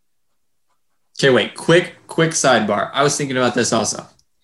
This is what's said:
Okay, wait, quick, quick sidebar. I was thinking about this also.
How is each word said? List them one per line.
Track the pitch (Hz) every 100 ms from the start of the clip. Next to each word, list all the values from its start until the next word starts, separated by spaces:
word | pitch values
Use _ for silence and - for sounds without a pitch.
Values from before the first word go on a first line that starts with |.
| _ _ _ _ _ _ _ _ _ _ _ -
Okay, | 139
wait, | 127 117 -
quick, | - 170 180 - -
quick | - 160
sidebar. | - 139 117 104 101 98
I | 135
was | 143 143
thinking | 139 127
about | 120 120
this | 110
also. | 117 104 - - _ _ _